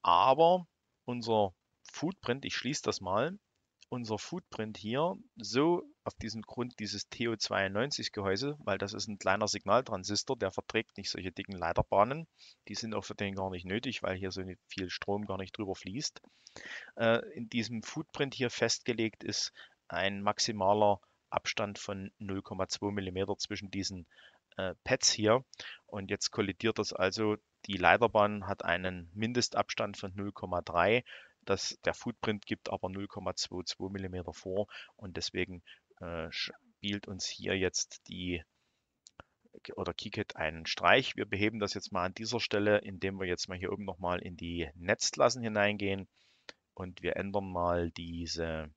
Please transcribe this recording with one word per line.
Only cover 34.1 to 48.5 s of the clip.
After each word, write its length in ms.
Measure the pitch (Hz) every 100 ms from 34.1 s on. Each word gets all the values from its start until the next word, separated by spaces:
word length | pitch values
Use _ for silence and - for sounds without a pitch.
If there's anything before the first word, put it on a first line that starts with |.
| 90 87
vor 340 | 85 95 92 104 - - _
und 200 | 101 87
deswegen, 460 | - - 90 90 - - _ _
äh, 300 | 87 85 80
spielt 800 | - - - _ _ 101 101 -
uns 180 | 98 -
hier 300 | - 95 95
jetzt 520 | 92 - - - -
die, 340 | 90 90 87 82 _ _ _ _ _ - _ - _ _ - - -
oder 180 | 87
Keycat 420 | 85 107 107 101 -
einen 300 | 78 82 82
Streich. 500 | - 87 113 131 -
Wir 100 | 104
beheben 320 | 101 104 113
das 140 | 101
jetzt 180 | 101 -
mal 140 | 95 90
an 80 |
dieser 260 | 92 110 120
Stelle, 380 | - 107 104 104
indem 420 | 104 95 95 98
wir 60 | 95
jetzt 220 | 90 -
mal 100 | 92
hier 140 | 95
oben 120 | 101
noch 140 | 98 90
mal 220 | 90 90
in 160 | 90 85
die 340 | 85 85 78
Netzklassen 680 | 85 85 110 - - 127 123
hineingehen 680 | 113 107 101 104 98 98 92 _ _ _ _ - _
und 280 | - 92 87
wir 140 | 87 -
ändern 340 | 98 101 95
mal 400 | 90 87 87 85
diese 800 | 82 85 85 82 78 82